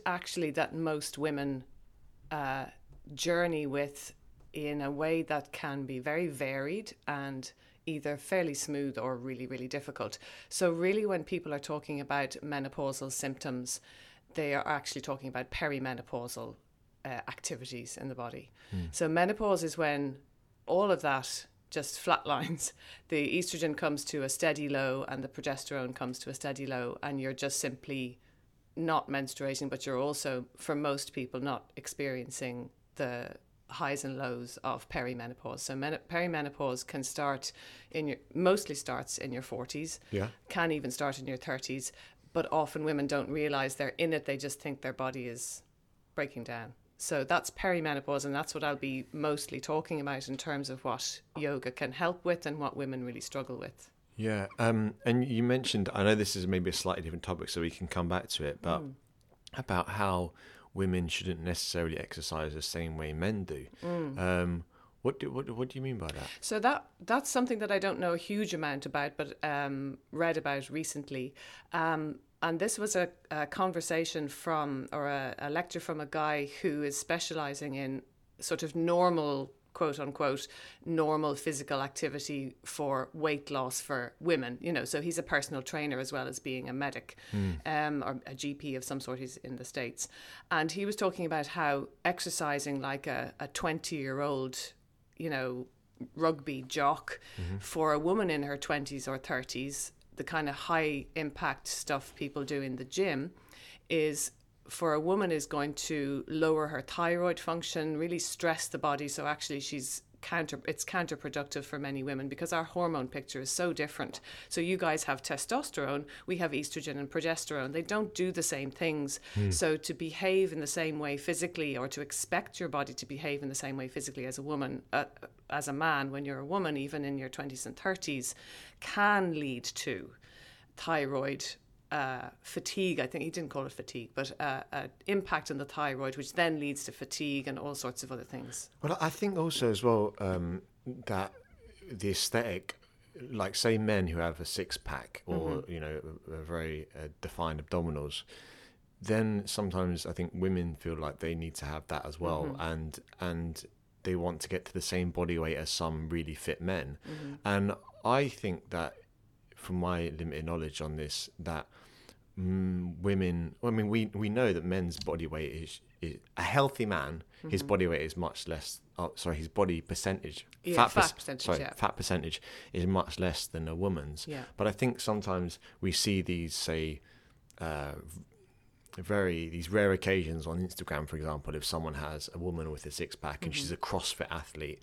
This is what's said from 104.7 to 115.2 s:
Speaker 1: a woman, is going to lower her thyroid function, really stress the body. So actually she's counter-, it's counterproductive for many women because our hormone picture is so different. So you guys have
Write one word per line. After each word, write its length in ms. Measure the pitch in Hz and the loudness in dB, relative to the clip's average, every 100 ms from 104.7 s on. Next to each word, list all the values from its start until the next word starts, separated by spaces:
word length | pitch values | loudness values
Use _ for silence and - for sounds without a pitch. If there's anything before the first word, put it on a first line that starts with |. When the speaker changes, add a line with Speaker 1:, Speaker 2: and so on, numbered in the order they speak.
| - 170 | -2 2
Speaker 1:
a 60 | 151 | 4
woman, 320 | 160 190 190 | 4 4 4
is 140 | 156 143 | 2 0
going 280 | 151 143 147 | 0 0 -2
to 480 | - 156 139 139 - | -2 0 0 -2 -2
lower 400 | 156 160 156 151 | 2 6 6 2
her 140 | 147 | -2
thyroid 580 | 135 - 170 175 175 170 | -4 0 2 4 4 2
function, 580 | - 170 165 170 156 151 | 0 -2 -2 -2 0 0
really 200 | 170 170 | 0 0
stress 480 | 170 - 170 160 - | -2 0 2 2 0
the 120 | 147 | 0
body. 280 | 151 143 147 | 0 0 0
So 200 | 143 147 | -2 0
actually 320 | 151 - 143 | 0 -2 -4
she's 420 | 139 147 135 - - - | -2 -4 -4 -6 -8 -14
counter-, 380 | - 170 156 143 - | -2 0 0 -2 -4
it's 160 | 151 | -4
counterproductive 800 | - 185 170 147 151 147 143 151 | -2 -2 0 -2 -4 -4 -4 -4
for 140 | 139 147 | -4 -4
many 240 | 139 139 | -2 -2
women 240 | 135 135 139 | -2 -2 -4
because 240 | 139 165 | -4 -2
our 120 | 165 | 0
hormone 440 | 160 180 170 160 127 | 0 2 2 2 -2
picture 320 | 147 - 131 | -4 -6 -4
is 120 | 135 | -2
so 200 | - 180 | 2 2
different. 480 | 151 147 - 143 - - - - | 2 -2 -2 -6 -6 -12 -16 -4
So 100 | - | 0
you 160 | 170 185 | 2 4
guys 280 | 175 156 | 4 2
have 180 | - 135 | 2 -2